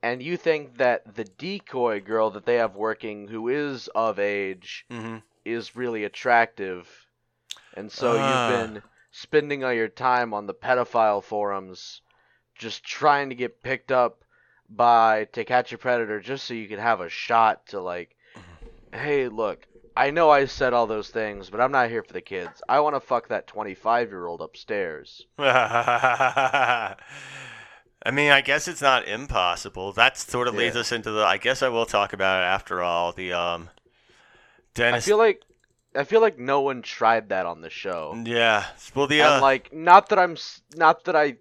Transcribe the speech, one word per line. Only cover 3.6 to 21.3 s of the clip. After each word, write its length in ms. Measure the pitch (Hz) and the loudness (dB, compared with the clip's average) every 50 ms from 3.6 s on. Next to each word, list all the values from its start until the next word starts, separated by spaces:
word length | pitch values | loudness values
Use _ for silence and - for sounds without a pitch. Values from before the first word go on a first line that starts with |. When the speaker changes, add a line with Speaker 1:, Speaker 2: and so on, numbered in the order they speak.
| 147 147 139 123 107 - - | -4 -6 -8 -10 -12 -6 -4
Speaker 1:
of 240 | 107 113 113 104 92 | -2 -2 0 0 -2
age 640 | 101 101 101 101 98 95 95 92 _ - - - - _ 123 | -2 -2 -2 -2 -4 -6 -8 -10 _ -18 -18 -18 -16 _ -14
Speaker 2:
Mm-hmm. 240 | 117 110 113 113 110 110 _ _ _ _ | -12 -10 -10 -12 -14 _ _ _ _ _
Speaker 1:
is 300 | 101 117 117 110 - _ | -8 -8 -8 -8 -10 _
really 300 | 120 127 120 117 110 104 | -8 -6 -6 -4 -4 -6
attractive, 840 | 101 _ - - 127 120 117 117 113 _ - 101 95 92 90 87 _ - _ _ _ _ _ _ _ _ _ _ _ - - _ _ - | -8 _ -6 0 4 4 4 4 2 _ -10 -8 -8 -8 -10 -14 _ -20 _ _ _ _ _ _ _ _ _ _ _ -20 -20 _ _ -16
and 160 | - 101 107 | -14 -14 -14
so 240 | - - - 120 117 | -10 -2 0 0 2
Speaker 2:
Ah. 320 | 113 135 135 135 127 123 113 113 120 113 | 2 2 2 0 0 0 0 0 -2 -2
Speaker 1:
you've 120 | 110 107 | -4 -10
been 80 | 104 - _ _ _ _ _ | -16 -18 _ _ _ _ _
spending 540 | _ - - - - 151 147 147 143 139 131 | _ -20 -16 0 0 0 0 0 -6 -4 -2
all 80 | 131 123 | -2 0
your 160 | 117 113 107 | 0 -2 -4
time 440 | _ - 123 131 127 123 120 117 107 | _ -2 0 2 2 2 0 0 -4
on 120 | 104 104 | -6 -6
the 80 | 101 95 | -8 -10
pedophile 720 | _ - 123 127 127 123 - - 120 113 110 104 101 95 | _ -2 0 0 0 0 0 2 2 4 4 2 0 -2
forums 760 | - 110 104 104 101 101 98 95 92 92 90 - - - - _ _ _ _ _ _ _ _ _ _ _ | -4 -6 -4 -4 -4 -4 -6 -10 -12 -18 -18 -18 -18 -20 -20 _ _ _ _ _ _ _ _ _ _ _
just 300 | _ 110 113 104 - _ | _ -12 -12 -12 -12 _
trying 460 | - - - 139 151 143 143 143 135 | -12 -10 0 2 4 4 4 0 -4
to 40 | 131 | -6
get 300 | 120 123 117 - _ _ | -6 -6 -8 -8 _ _
picked 260 | 123 131 123 _ - | -8 -8 -8 _ -2
up 300 | 135 127 123 117 - _ _ _ _ _ _ _ _ _ _ _ 110 | 0 2 2 0 0 _ _ _ _ _ _ _ _ _ _ _ -2
by 500 | 101 120 120 120 117 113 113 110 110 107 104 - | 2 4 6 6 6 6 4 4 2 -2 -6 -6
To 100 | 120 113 | -10 -6
Catch 260 | - 123 123 120 - 123 | 0 0 0 0 0 -8
a 40 | 113 | -8
Predator 400 | - 127 123 120 117 107 107 104 | -2 -2 0 0 0 -4 -6 -8
just 260 | 87 107 135 135 - | -6 -8 -10 -10 -10
so 80 | - 127 | -10 -10
you 120 | 113 110 | -10 -10
can 120 | 98 107 98 | -10 -10 -4
have 240 | 107 117 117 98 90 | 0 0 0 0 -2
a 60 | 82 | -10
shot 560 | - - - - 117 117 113 110 101 - _ | -10 -12 -4 0 2 4 4 4 2 0 _
to, 140 | _ - 101 | _ -12 -10
like, 360 | 90 90 87 87 87 _ _ _ _ _ _ | -8 -8 -8 -8 -10 _ _ _ _ _ _
Speaker 2:
Mm-hmm. 640 | - - 87 85 - - - - - _ _ - | -20 -20 -20 -20 -20 -20 -20 -20 -20 _ _ -12
Speaker 1:
"Hey, 320 | 113 131 147 147 139 131 123 | -10 -4 -2 0 0 0 -2
look, 380 | 107 110 110 104 87 - - _ _ - _ - _ | -2 -4 -4 -4 -4 -6 -14 _ _ -20 _ -10 _
I 160 | - 131 139 | 0 0 2
know 200 | 147 165 165 156 | 4 4 6 8
I 160 | 147 143 139 | 8 6 6
said 260 | 139 - - 139 127 123 | 2 -2 -2 0 2 2
all 140 | 120 117 | 2 0
those 240 | 107 110 107 101 - | 0 -2 -6 -6 -6
things, 400 | - 117 110 107 | -6 -6 -4 -4